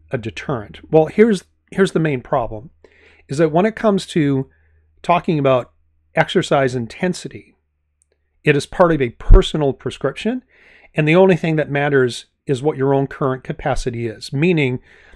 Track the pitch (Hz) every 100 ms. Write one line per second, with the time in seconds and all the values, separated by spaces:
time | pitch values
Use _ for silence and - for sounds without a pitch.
0 | - 123 107 - - 123 101 - - 156
1 | 156 - 233 190 - _ - - 190 -
2 | 160 131 - 143 113 107 139 _ _ _
3 | _ _ - 143 160 156 214 220 220 196
4 | - 175 143 135 135 _ _ _ _ _
5 | - 175 - 156 139 127 - _ _ _
6 | _ - 151 - - 147 131 127 110 -
7 | 185 170 139 104 - _ _ _ _ _
8 | _ _ _ _ - 143 - - 175 156
9 | 123 - - 190 - 160 139 - 127 -
10 | 135 - 214 254 _ _ _ _ _ -
11 | 151 170 190 165 165 156 135 143 143 139
12 | 127 120 - _ - 127 147 139 135 139
13 | 139 - 139 131 - - 151 127 131 117
14 | 117 104 - 135 175 165 135 127 _ _
15 | -